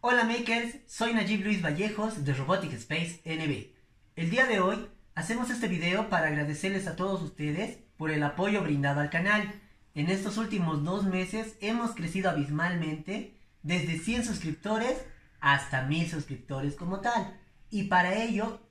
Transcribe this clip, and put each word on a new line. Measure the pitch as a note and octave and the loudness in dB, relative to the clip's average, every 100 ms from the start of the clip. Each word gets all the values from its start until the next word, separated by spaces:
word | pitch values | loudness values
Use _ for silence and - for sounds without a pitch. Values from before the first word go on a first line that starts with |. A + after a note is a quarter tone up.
Hola | B3 B3 | 4 4
makers, | A3+ A#3+ A#3 A#3 A#3 - - | 4 2 0 0 -2 -8 -16
soy | - A#3 | -2 2
Najib | A#3 F#3+ G#3 | 2 2 0
Luis | G3 G3 | 2 0
Vallejos | E3 D3 G#3+ G#3 A3 - | 0 0 0 0 -4 -2
de | C#3+ | -2
Robotic | C3 C3+ G3 F3 | 0 2 0 0
Space | A2+ - D#3 E3+ - | -6 -4 -4 -4 -6
N | E3 D#3+ D#3 | -6 -4 -2
B. | B2+ - - _ _ _ - | -2 -6 -18 _ _ _ -4
El | E3 | 0
día | A#3 C4 | 4 4
de | G#3 | 6
hoy | F#3 A3+ - - - | 4 2 -6 -16 -12
hacemos | - D3+ A#3 A#3+ | -8 -4 -2 -2
este | A#3 G#3+ | -2 0
video | F3 E3+ F#3+ G#3+ | 0 0 0 2
para | F3+ D#3+ | 2 2
agradecerles | D3+ D3 D3 F#3+ G3 F3+ | 0 -2 -2 -2 -2 -2
a | E3 | -2
todos | F#3+ F#3 | -2 -2
ustedes | D3+ - D3+ D#3 A#3 - - - | -4 -4 -2 -2 -4 -8 -20 -6
por | D#3 | -2
el | D3+ | 0
apoyo | D3 D#3+ G3 G#3 | 0 0 2 2
brindado | D#3+ C#3+ C#3+ C#3+ | 2 2 2 2
al | D3 | 0
canal. | E3+ F#3+ G#3+ G3+ - - - _ | 0 2 2 0 -8 -18 -20 _
En | D3 D#3 | -2 0
estos | G3 G3 G#3+ | 0 0 -2
últimos | A3 G3+ E3+ D3+ | -2 0 2 2
dos | D3+ G3 | 0 0
meses | G3 F#3 F#3 A3 A3 - | 2 0 0 -4 -6 -6
hemos | G3+ A#3 A#3 | -2 0 0
crecido | - E3+ F#3 F#3+ | -2 -4 0 0
abismalmente, | D3+ C#3 D3 F3 F3 D#3 D3+ - G#3 - - - _ | 2 0 0 0 0 -2 -4 -6 -8 -8 -16 -20 _
desde | D3 F3 D3+ E3 | -2 0 0 -2
cien | - A#3+ | -2 -2
suscriptores | A3 E3+ D#3+ - G3+ A3 B3 C#4+ - - - - | -2 -4 -4 -6 -2 0 0 -2 -6 -16 -20 -2
hasta | C#3+ C#3 - C3 | 2 2 2 -2
mil | C3+ D#3 E3 | 0 0 -2
suscriptores | D#3 C#3+ C3 - C3+ C#3+ - | -4 -6 -10 -6 -4 -4 -4
como | F3 G3 | -6 -2
tal. | A#3+ A#3+ - - - - - | 0 0 -2 -10 -20 -20 -6
Y | G#3 | -4
para | - F3+ F3+ | 2 4 4
ello | G3+ A#3 G3+ A3 - - | 2 0 0 -2 -6 -16